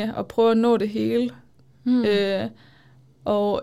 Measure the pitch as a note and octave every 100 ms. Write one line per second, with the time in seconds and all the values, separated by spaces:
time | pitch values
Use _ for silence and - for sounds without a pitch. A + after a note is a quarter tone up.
0 | G#3+ - G#3 - A3+ A3+ A#3 A#3 G#3+ A3
1 | A3 A#3 A#3+ - - _ _ _ B3 B3
2 | A3 G3+ G3 G3 A3 - - - _ _
3 | _ _ - G#3 G#3 G3+